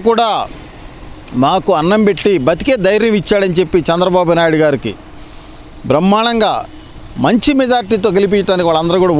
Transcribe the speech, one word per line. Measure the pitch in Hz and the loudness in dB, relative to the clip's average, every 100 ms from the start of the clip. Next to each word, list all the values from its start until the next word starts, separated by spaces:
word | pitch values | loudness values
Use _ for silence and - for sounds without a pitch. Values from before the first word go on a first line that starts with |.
| 202 | 2
కూడా | 226 226 175 107 - - - - - - - - 123 | 0 0 -2 -4 -10 -18 -20 -20 -18 -18 -18 -10 -2
మాకు | 135 185 180 175 | 0 0 0 0
అన్నం | 160 214 208 | 2 2 2
పెట్టి | 175 208 185 127 | 2 0 2 0
బతికే | 170 196 262 185 | 0 0 0 2
ధైర్యం | 214 226 208 | 2 2 0
ఇచ్చాడని | - 208 196 170 | 0 0 0 0
చెప్పి | 185 180 151 | 0 0 0
చంద్రబాబు | 170 180 180 175 170 | 0 2 2 2 2
నాయుడు | 165 156 | 2 2
గారికి | 156 135 113 92 - - - - - - - - - | 2 0 -4 -10 -14 -20 -20 -20 -20 -20 -20 -16 -2
బ్రహ్మాండంగా | 143 185 208 233 233 208 123 - - - - - - 143 | 2 2 2 2 0 0 -2 -6 -16 -20 -20 -16 -2 0
మంచి | 226 - 269 | 2 2 0
మెజార్టీతో | 262 247 190 220 208 180 | 2 0 0 0 0 2
గెలిపించడానికి | 202 202 190 180 170 | 2 0 0 0 2
వాళ్ళందరూ | 160 165 180 | 0 0 2
కూడా | 185 156 | 2 2